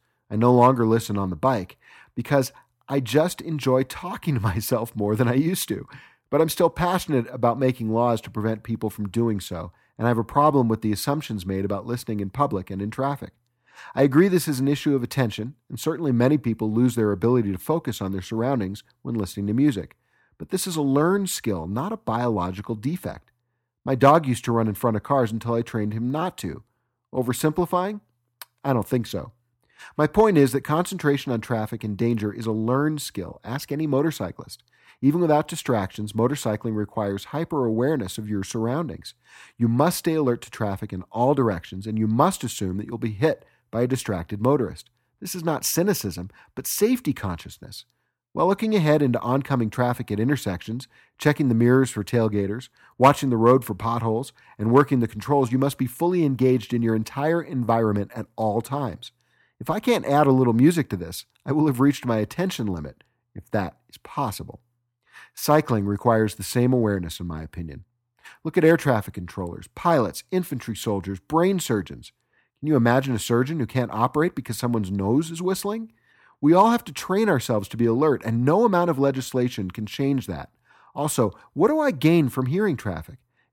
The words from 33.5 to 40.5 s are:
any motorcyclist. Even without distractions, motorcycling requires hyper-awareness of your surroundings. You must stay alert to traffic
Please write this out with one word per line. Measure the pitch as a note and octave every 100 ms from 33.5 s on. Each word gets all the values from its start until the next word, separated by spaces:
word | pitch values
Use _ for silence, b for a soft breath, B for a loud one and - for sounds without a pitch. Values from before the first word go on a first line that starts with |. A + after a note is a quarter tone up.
| C3 -
any | C#3+ D#3
motorcyclist. | C3+ D#3+ D3 F2+ - - - _ b b b
Even | C3+ E3+
without | E3 D3+ D3+
distractions, | E3 - A#2 F#2+ - G#2
motorcycling | A2+ A#2+ C#3+ A#2 G#2+ A#2 G#2+
requires | G#2 - G2+ G2 -
hyper-awareness | C#3+ E3 D3+ A#2+ A2 C3 D3+ F#2 -
of | G#2+
your | G#2
surroundings. | F#2+ A#2 A2+ C#3+ E3 D#2+ - - B B B B
You | A#2
must | A#2+ D#3+ -
stay | F3
alert | D#3+ C3+ A#2
to |
traffic | -